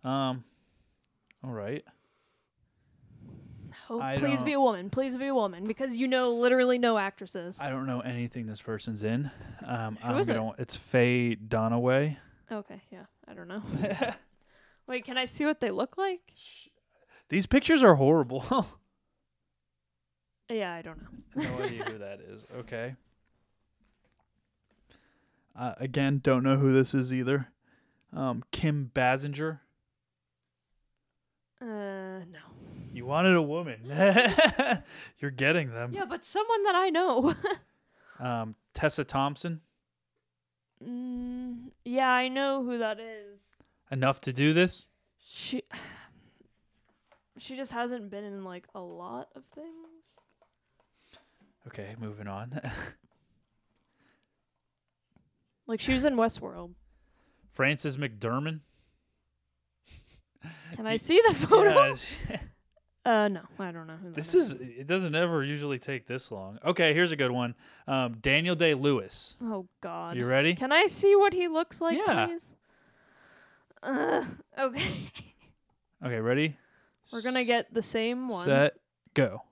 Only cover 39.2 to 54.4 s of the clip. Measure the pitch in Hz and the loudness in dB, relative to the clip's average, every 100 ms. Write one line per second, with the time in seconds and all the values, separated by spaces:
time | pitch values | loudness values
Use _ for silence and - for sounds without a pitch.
39.2 | 139 143 175 165 _ _ _ _ _ _ | -2 -2 -8 -8 _ _ _ _ _ _
40.2 | _ _ _ _ _ _ - 247 254 247 | _ _ _ _ _ _ -12 -10 -8 -8
41.2 | 247 247 254 240 247 _ - 247 262 247 | -8 -8 -8 -10 -14 _ -4 0 2 2
42.2 | 254 262 277 269 247 240 220 214 226 220 | 2 0 0 0 -2 -2 -4 -4 -10 -16
43.2 | 202 202 _ _ _ _ _ 135 127 135 | -18 -20 _ _ _ _ _ 0 0 0
44.2 | - 127 147 160 185 - - _ _ _ | -4 2 4 6 4 2 -12 _ _ _
45.2 | _ - - 254 - - - - - _ | _ -14 -8 -8 -8 -16 -16 -20 -20 _
46.2 | _ _ _ _ _ _ _ _ _ _ | _ _ _ _ _ _ _ _ _ _
47.2 | _ - - 262 269 240 240 247 202 202 | _ -20 -14 -10 -8 -6 -6 -6 -10 -12
48.2 | 208 196 190 180 - 208 180 170 180 240 | -12 -12 -12 -14 -16 -16 -14 -14 -12 -12
49.2 | - - 262 - 320 330 320 330 _ _ | -14 -18 -20 -20 -18 -18 -20 -20 _ _
50.2 | _ _ _ _ _ _ _ _ _ - | _ _ _ _ _ _ _ _ _ -20
51.2 | _ _ _ _ - - 98 110 110 104 | _ _ _ _ -20 -14 -14 -12 -12 -12
52.2 | 101 98 117 135 - - - - _ _ | -10 -10 -10 -10 -10 -10 -12 -16 _ _
53.2 | _ _ _ _ _ _ _ _ _ _ | _ _ _ _ _ _ _ _ _ _
54.2 | _ _ | _ _